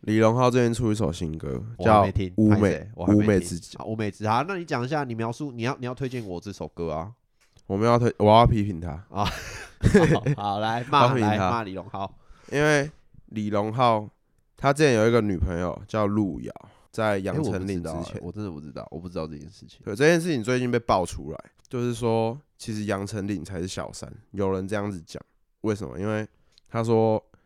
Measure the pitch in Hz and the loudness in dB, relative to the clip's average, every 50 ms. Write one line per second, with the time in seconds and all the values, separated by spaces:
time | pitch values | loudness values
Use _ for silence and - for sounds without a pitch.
0 | - - 107 110 110 110 113 123 127 127 120 127 120 117 117 104 123 110 107 104 | -2 0 2 4 4 4 4 4 2 4 4 4 2 2 0 0 0 0 0 0
1 | 110 78 85 90 90 78 78 80 - 71 65 62 101 113 117 - 90 110 107 104 | 0 -2 -2 -4 -6 -6 -6 -8 -8 -6 -6 -6 -8 -10 -10 -2 4 6 6 6
2 | 98 95 92 - 98 90 90 104 110 107 104 104 104 95 78 76 80 98 117 - | 6 4 2 -2 -4 -4 0 2 4 4 6 4 4 2 2 0 -6 -12 -12 -4
3 | 87 92 104 104 107 107 104 92 87 87 87 82 - - - - - 92 110 110 | 2 4 4 6 6 6 4 4 2 0 -8 -10 -10 -14 -16 -12 -8 -8 -6 -4
4 | 110 104 - - 104 107 110 120 143 175 196 180 170 160 240 120 120 127 160 151 | -4 -6 -6 -4 -2 0 0 0 0 -2 -6 -8 -6 -4 -4 -4 -2 -2 -4 -4
5 | 143 123 117 110 113 113 117 - 151 147 120 120 113 123 135 - 127 123 127 127 | -4 -4 -6 -6 -6 -6 -6 -8 -10 -10 -8 -4 -4 -4 -4 -4 -8 -10 -8 -8
6 | 139 127 123 123 113 98 90 87 - 101 92 - 85 76 _ - 85 82 76 80 | -8 -8 -8 -8 -10 -8 -10 -10 -10 -12 -12 -10 -12 -12 _ -8 -6 -6 -6 -6
7 | 82 101 120 _ _ _ _ _ _ _ _ _ _ _ 98 98 110 120 117 120 | -8 -10 -14 _ _ _ _ _ _ _ _ _ _ _ -2 0 2 4 4 4
8 | 120 117 - _ 101 104 107 113 120 120 123 110 101 104 95 80 85 87 71 80 | 4 2 2 _ 6 8 10 10 8 8 6 2 0 -2 -4 -6 -6 -8 -10 -10
9 | 101 _ - 98 104 - - - - - - - - - - _ - - - 202 | -12 _ -4 -4 -4 -2 -4 -8 -12 -14 -14 -14 -16 -18 -8 _ 2 6 6 6
10 | 165 147 - 110 - 131 - - 104 101 98 104 107 110 113 120 123 123 151 143 | 6 6 4 2 2 -2 -2 -2 -2 -4 -2 -2 -2 -2 -2 -4 -4 2 4 6
11 | 127 123 131 127 110 107 107 101 95 90 - 117 113 98 95 92 87 104 - 98 | 6 6 4 4 2 2 2 2 2 0 0 -2 -4 -6 -10 -10 -12 -10 -10 -8
12 | 98 95 - - _ _ - _ _ - - 139 147 151 151 143 139 151 - _ | -10 -10 -10 -16 _ _ -20 _ _ -6 -2 2 2 4 4 2 2 -2 -8 _
13 | _ _ _ - _ - - 107 107 104 101 101 104 110 107 123 127 120 113 107 | _ _ _ -20 _ -12 -8 -6 -4 -2 0 0 -2 -2 0 2 2 2 2 2
14 | 107 - _ _ _ _ _ _ _ _ _ _ - 139 143 139 156 143 123 110 | -2 -8 _ _ _ _ _ _ _ _ _ _ 0 0 2 4 4 4 6 6
15 | 107 117 120 120 107 104 95 82 - 95 87 85 90 87 - - - - - 110 | 4 6 4 4 2 2 0 0 -2 -2 -2 -2 -4 -4 -6 -8 -10 -6 -2 0
16 | 104 104 101 107 107 95 76 62 60 57 - - - - _ _ _ _ _ - | 0 2 2 2 0 0 -2 -6 -10 -12 -14 -14 -20 -20 _ _ _ _ _ -2
17 | 110 107 104 98 95 98 87 - 160 113 98 92 95 98 98 87 82 82 80 76 | 0 0 0 0 -2 -2 -2 -2 -2 -2 -2 -4 -4 -4 -4 -4 -4 -6 -6 -8
18 | - - - - - 87 87 104 107 98 80 73 73 76 62 - 53 - - 80 | -8 -8 -10 -10 -10 -10 -10 -8 -10 -10 -10 -12 -14 -14 -14 -14 -14 -12 -14 -12
19 | 87 92 87 90 80 78 78 73 73 - - - - - - _ - 117 101 101 | -12 -10 -8 -8 -8 -8 -10 -14 -16 -18 -20 -20 -20 -20 -20 _ -10 -8 -2 4
20 | 139 156 175 170 160 180 160 123 107 113 127 127 127 123 120 120 - - 113 95 | 4 4 4 4 2 -2 -4 -2 0 0 0 0 0 0 0 -2 2 2 2 2
21 | 87 - - 87 71 73 78 - - - _ _ _ _ - 123 120 120 120 110 | 2 -2 -6 -10 -10 -12 -12 -12 -16 -20 _ _ _ _ -8 -4 -4 -4 -4 -2
22 | 120 117 113 113 113 113 117 143 _ _ _ _ - - 110 107 104 104 104 98 | 0 0 0 2 0 -2 -4 -8 _ _ _ _ -10 -8 -6 -6 -4 -4 -4 -4
23 | 101 101 113 107 95 104 104 90 76 90 95 85 87 92 - - 76 - - - | -4 -6 -6 -6 -4 -4 -6 -6 -6 -8 -8 -6 -6 -6 -6 -8 -10 -10 -12 -14
24 | - 64 - - _ _ - 95 98 95 95 92 95 95 107 104 101 104 98 87 | -16 -16 -18 -20 _ _ -6 -4 -2 -2 -2 -2 -4 -4 -4 -4 -4 -4 -8 -8
25 | 80 _ - - - _ _ _ _ _ _ _ - 107 107 101 107 67 60 78 | -12 _ -16 -18 -18 _ _ _ _ _ _ _ -4 -4 -4 -4 -4 -10 -8 -6
26 | 95 107 107 107 107 - _ _ _ _ _ _ _ _ - 117 113 113 117 113 | -6 -4 -4 -4 -6 -8 _ _ _ _ _ _ _ _ -6 -4 0 2 2 2
27 | 110 110 110 107 _ _ - _ _ | 4 2 0 -2 _ _ -20 _ _